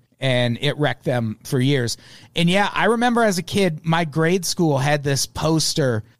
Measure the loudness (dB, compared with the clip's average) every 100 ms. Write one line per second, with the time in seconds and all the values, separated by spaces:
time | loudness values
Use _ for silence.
0 | _ _ -2 0 0 0 -4 -2 -2 -2
1 | -2 -2 -2 -6 -4 0 2 0 -2 -6
2 | -12 -20 -8 -2 2 2 0 0 0 2
3 | 2 2 2 0 -2 0 0 0 -2 0
4 | 0 0 2 0 -2 0 0 2 0 0
5 | 0 -2 -4 -4 -2 0 0 0 0 0
6 | -6